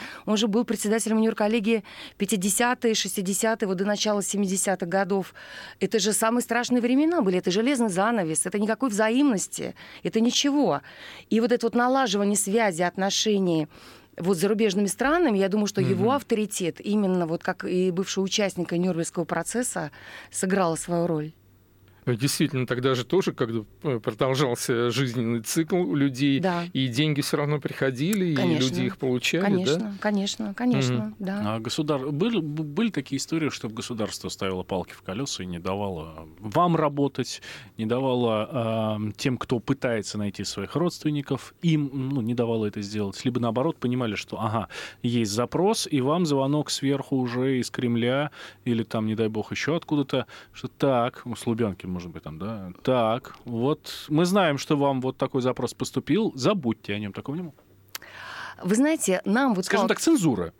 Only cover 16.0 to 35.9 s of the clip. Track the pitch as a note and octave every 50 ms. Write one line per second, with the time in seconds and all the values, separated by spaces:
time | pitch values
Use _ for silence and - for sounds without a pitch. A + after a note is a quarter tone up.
16 | G3 A#3 C#4 C#4+ - - A3+ G#3+ G#3+ - - - F#3 D#3+ - - - G#3 G3+ G#3+
17 | G3+ F#3 F#3 F3+ E3+ D#3 E3 E3+ - F#3+ F3+ - - - F3+ F3+ F#3 F#3 E3+ F3+
18 | F#3+ - - G3 G3 F#3 - A3 G3+ F#3+ - F3+ E3+ - F3 E3+ F3+ F#3 E3+ E3
19 | E3 - - F3+ D#3+ - - E3 E3+ - - A#3 B3+ - - F#3 D#3 D3 - -
20 | - - - - - - - - - F#3 F#3+ G3 F3+ E3 D#3+ - - - F3 E3+
21 | E3+ E3+ E3 D3+ D3+ D#3 - _ _ _ _ _ _ _ _ _ - - - -
22 | - B2+ B2 G#2 C3+ C#3 - - E3 - C#3 C3 B2 - B2+ B2 A#2+ C#3 C3 B2
23 | A#2 - E3 F#3+ - E3+ - - C3 A2+ A2+ A2+ G#2+ - - - - D3+ B2+ A2
24 | - B2 G#2+ - C#3 C3 C3+ C3 D3+ B2 A#2+ - - - B2 A#2 A#2+ A#2+ A2 C3
25 | C#3 B2 A2+ B2+ A#2 A2+ A#2 A#2 A2 - - E3 E3 D#3+ G3 F3 F3+ - C#3+ C#3+
26 | C#3+ C#3 B2+ B2 C#3+ C#3 C#3 C3+ F3 F#3 F3 E3+ E3+ F3 - C3+ C3+ B2+ A2+ C#3
27 | D#3 D#3 D3 C#3+ C#3+ - - C#3+ C#3+ C#3+ D3+ C#3+ - - - - C#3 C3+ C3 A#2
28 | D3 F#3 A3 G3 F#3 E3+ D3+ C3 B2+ - D#3+ D3+ C3 C3 F3 D3+ B2+ B2 - -
29 | C3+ B2+ B2+ B2 - - - E3 G3 G3+ G3 F3+ F#3 C3 D3+ F3 A3 G3+ G3+ F#3+
30 | - G#3+ G#3 G3 G3 G3+ - - A3 G3+ G3 - A#3+ B3 A#3+ C3+ C3 - - A3
31 | G#3+ G#3+ G#3+ - G2 F#3 - - G#2+ G#2 A2 A2+ A2 A#2+ - - D3+ D3 D3+ C3
32 | C3 D3 D3 C#3+ G3+ A#3+ A#3 F#3 D#3+ D3 D3 D#3+ D#3+ D3 C#3+ F3+ A#3 A3 - D3+
33 | C3 - C#3 C3+ - - D#3+ E3 D#3 C3+ - - - A2+ A2 A2+ - - A#2+ G#2+
34 | G#2+ F#2+ - - - F2+ - - G#2 F#2+ F#2 F#2 F2+ - G2 F2+ E2 - - -
35 | - - F#2+ A#2 C#3+ - - - F#2 F#2 E2+ E2+ F2 F#2+ F#2+ G2+ G#2 G2